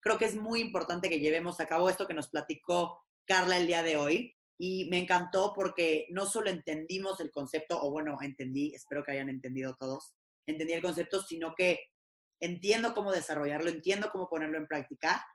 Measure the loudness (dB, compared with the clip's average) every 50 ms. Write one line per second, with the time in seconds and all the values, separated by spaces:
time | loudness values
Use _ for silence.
0 | 4 4 4 4 4 0 0 -2 -4 -2 -2 -2 -2 0 -2 -2 -2 0 -2 0
1 | 0 0 0 2 4 4 4 2 0 -2 -4 -4 -2 0 2 4 6 4 4 2
2 | 0 -2 -2 -4 -6 -4 -4 -4 -2 -4 -6 -8 _ 0 2 2 2 0 -4 -10
3 | _ _ _ _ _ 2 4 4 6 6 4 4 4 4 4 2 2 2 2 2
4 | 4 4 2 2 0 -4 _ _ _ _ _ _ -4 -2 -2 -2 -2 0 0 0
5 | 2 4 4 2 2 2 2 2 2 2 2 0 -2 -2 0 2 2 4 4 2
6 | 0 -4 -4 -4 -2 0 0 0 0 0 -2 -2 -4 -6 -6 -6 -6 -6 -6 -6
7 | -4 -4 -4 -4 -6 -6 -6 -6 -6 -4 -4 -4 -2 -2 -2 0 0 0 0 0
8 | -2 -2 -4 -4 -6 -8 -8 _ -8 -6 -2 -2 -2 -2 -4 -8 -12 -6 -6 -6
9 | -4 -4 -4 -4 -4 -4 -6 -6 -6 -6 -6 -4 -6 -6 -6 _ -6 -6 -6 -6
10 | -8 -14 _ _ _ _ _ _ _ -6 -4 -4 -2 -2 -2 -2 0 -2 -2 -2
11 | -4 -2 -2 -4 -4 -4 -6 -6 -6 -6 0 2 4 4 4 2 -2 _ _ _
12 | _ _ _ _ _ _ _ _ -6 -6 -6 -4 2 4 4 4 4 0 0 0
13 | 0 2 0 0 0 -2 -2 -2 0 0 0 0 0 0 -2 0 2 0 2 2
14 | 0 -4 -4 -4 -4 -2 -2 -2 -2 -2 -2 -4 -4 -4 -4 -4 -4 -6 -10 -2
15 | 2 2 2 2 0 -10 -18